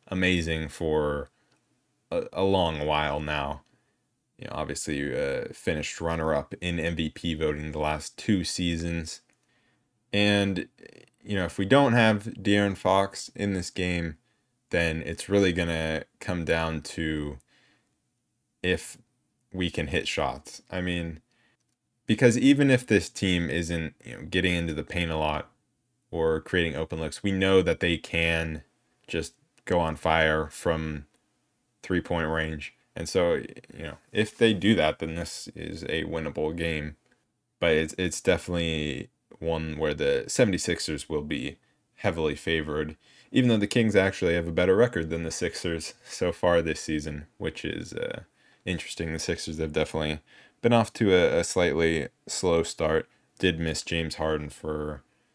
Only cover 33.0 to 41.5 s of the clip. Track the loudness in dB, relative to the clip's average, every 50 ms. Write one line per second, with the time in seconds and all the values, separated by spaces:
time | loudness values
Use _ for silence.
33 | -6 -2 2 2 4 4 2 0 -2 -6 -12 -18 -20 -20 -16 -12 -12 -12 -12 -14
34 | _ _ -2 0 0 0 2 4 4 4 4 4 4 4 4 6 4 2 2 0
35 | -4 -6 -6 -6 -6 -8 -10 -12 -14 -14 -12 -12 -10 -10 -10 -8 -6 -4 -4 -4
36 | -2 -4 -4 -4 -6 -6 -4 -4 -4 -4 -4 -4 -4 -4 -4 -4 -6 -8 -10 _
37 | _ _ _ _ _ _ _ _ _ _ _ 0 4 4 6 4 4 2 -2 -2
38 | -2 -2 -2 0 2 2 2 2 2 -2 -2 0 0 0 0 -2 -2 -4 -4 -6
39 | -8 -12 _ _ _ -20 -14 -8 -4 -2 -2 -2 -4 -6 -4 -2 -2 -2 -2 0
40 | 0 2 2 0 -2 -2 0 2 2 2 2 0 0 -2 -2 -2 -4 -6 -6 -6
41 | -6 -4 -4 -4 -4 -4 -4 -4 -6 -6